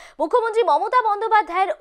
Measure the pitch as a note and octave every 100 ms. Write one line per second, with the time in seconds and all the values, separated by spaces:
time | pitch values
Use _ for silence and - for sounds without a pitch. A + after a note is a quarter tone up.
0 | - - D#4 A#4+ A4+ A4 F#4+ D4+ G#4 B4+
1 | A4 G#4 A4 G#4+ E4 F4 F#4+ -